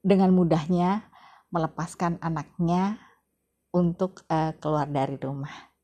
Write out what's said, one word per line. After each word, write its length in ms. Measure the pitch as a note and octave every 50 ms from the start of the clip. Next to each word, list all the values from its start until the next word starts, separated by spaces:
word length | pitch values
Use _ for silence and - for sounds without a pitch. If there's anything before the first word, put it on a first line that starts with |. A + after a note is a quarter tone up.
| -
dengan 320 | F#3 G3 F#3+ G3 F#3 F#3
mudahnya 720 | F3+ F3 D#3+ D#3+ D#3+ D3 E3 F3+ F3 F3 F3+ G3 A3 - _ _ - - - - _ _ _
melepaskan 720 | - E3+ D#3+ D#3+ - - E3+ - - - F#3 E3+ E3+ -
anaknya 800 | - E3 E3 D3+ D3 - _ - E3+ E3 F3 F3+ F#3+ G3+ G#3+ - - - _ _ _ _ _ _ _ _ _ _ _ _
untuk, 560 | - F3+ F3+ F3 E3 - F#3+ F#3 F#3 - _ _
eh, 240 | E3 D#3+ D#3+ D#3+ D#3 _
keluar 240 | - D3+ D3+ D3+ C#3+
dari 320 | D3 C#3+ C#3 C3+ C#3 C#3
rumah. 560 | C3 - C3+ C#3 C#3 C#3 C#3+ - - - _ _ _